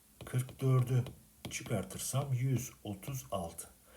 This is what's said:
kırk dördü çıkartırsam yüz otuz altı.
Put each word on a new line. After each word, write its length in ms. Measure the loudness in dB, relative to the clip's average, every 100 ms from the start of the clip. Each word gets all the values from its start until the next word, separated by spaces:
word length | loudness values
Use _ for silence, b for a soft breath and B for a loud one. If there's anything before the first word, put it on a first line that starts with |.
| _ -18 -2
kırk 360 | -2 -2 0
dördü 420 | 4 6 6 4 2 -6 -20 -16 -10
çıkartırsam 840 | -8 -2 -2 -2 -6 -2 0 2
yüz 380 | 2 4 2 0 -8
otuz 420 | -8 -6 -6 -8 -4
altı. 360 | -4 -4 -8 -14 -18 B